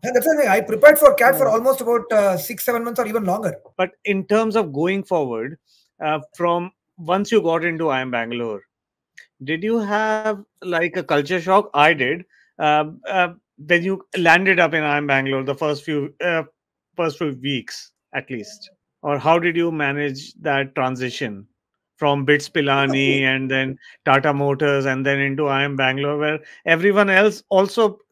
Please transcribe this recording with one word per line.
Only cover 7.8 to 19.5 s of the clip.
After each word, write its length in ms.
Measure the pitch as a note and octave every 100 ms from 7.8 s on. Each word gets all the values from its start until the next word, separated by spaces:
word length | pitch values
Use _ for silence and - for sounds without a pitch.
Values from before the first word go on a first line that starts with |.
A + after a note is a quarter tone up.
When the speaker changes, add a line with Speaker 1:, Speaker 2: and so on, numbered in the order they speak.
| D#3+
Speaker 2:
I 100 | C3
I 20 |
M 100 | B2+
Bangalore, 500 | B2 A2+ A#2+ A#2 G#2 _ _ _ _ _ - _ _
did 200 | C3 D#3+
you 160 | G#3 A#3
have, 640 | G3+ G#3 A3 G#3+ G#3+ G3+ G3+ _
like, 340 | F3+ E3+ F3 F#3
a 80 |
culture 380 | D3 D3 D3 F#3
shock? 300 | E3 F#3+ G#3
I 200 | D3 D3+
did। 300 | D#3+ B2+ E3 F3+ _ _ _
Uh, 280 | D#3 D3+ D3+ D#3+ -
uh, 200 | G3 F3+ F3 _ _
when 260 | D3 F3
you 220 | F3+ F#3+ - F#3
landed 420 | E3 E3+ F#3+ F3+
up 160 | E3 D#3+
in 80 |
I 100 | D3+
I 40 | D3
M 100 | D3
Bangalore, 360 | C3+ C3+ C3+
the 120 | C3 C#3
first 280 | D#3 C#3+
few, 300 | C#3+ D3+ C#3 -
uh, 200 | F3 E3 D3+ _ _ _ _ -
first 220 | E3 D3
few 140 | D#3 C3
weeks 500 | C3 C3+ - - - _ _
at 160 | C#3 -
least, 400 | B2+ G#2 - - _ _ _
or 160 | D3+ C#3+
how 220 | C#3+ E3+
did 160 | E3+